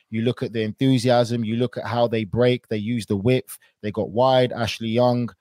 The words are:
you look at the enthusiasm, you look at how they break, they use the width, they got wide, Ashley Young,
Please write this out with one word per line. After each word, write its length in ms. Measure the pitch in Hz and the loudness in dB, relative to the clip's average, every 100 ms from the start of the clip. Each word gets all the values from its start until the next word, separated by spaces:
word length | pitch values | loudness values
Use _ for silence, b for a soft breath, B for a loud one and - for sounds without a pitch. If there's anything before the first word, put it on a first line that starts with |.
| b | b
you 100 | 110 | -4
look 220 | 117 120 | -2 -2
at 100 | 117 | -4
the 80 | 113 | -4
enthusiasm, 800 | 110 104 135 131 120 120 117 120 | -4 0 2 2 4 2 2 -2
you 120 | 110 117 | -2 -2
look 200 | 123 - | -2 -4
at 120 | - | -6
how 200 | 117 117 | 0 0
they 160 | 113 | 0
break, 440 | 104 110 123 123 - | -2 2 2 2 -2
they 100 | 110 | -6
use 300 | 104 120 101 | -4 -6 -4
the 100 | 101 | -2
width, 400 | 101 127 - - b b | 2 0 -2 -18 b b
they 100 | 104 | -8
got 200 | 101 - | -6 -4
wide, 400 | 104 131 131 123 | 0 4 4 2
Ashley 380 | 117 113 - 113 | -2 -6 -4 -4
Young, 420 | 113 123 123 120 - | 2 2 2 -4 -10